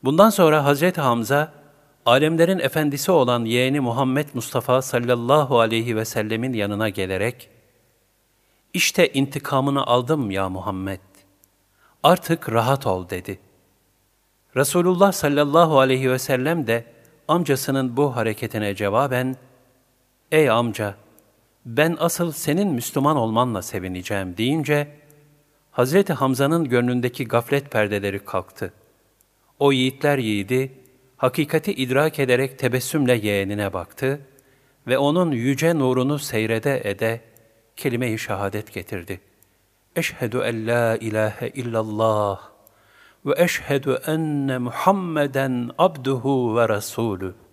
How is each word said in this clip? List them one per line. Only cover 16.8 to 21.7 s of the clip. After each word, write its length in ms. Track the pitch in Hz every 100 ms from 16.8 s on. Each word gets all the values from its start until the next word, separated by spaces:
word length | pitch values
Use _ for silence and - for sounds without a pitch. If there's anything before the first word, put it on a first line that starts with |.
| 117 - _ _ -
amcasının 680 | 165 151 135 - 135 131 120
bu 180 | 143 123
hareketine 600 | 113 107 113 110 104 101
cevaben, 600 | 101 104 139 127 127 131 - _ _ _ _ _ _ _ _
"Ey 180 | 156 147
amca, 460 | 113 120 104 104 98 _ _ _ _ _ _
ben 320 | -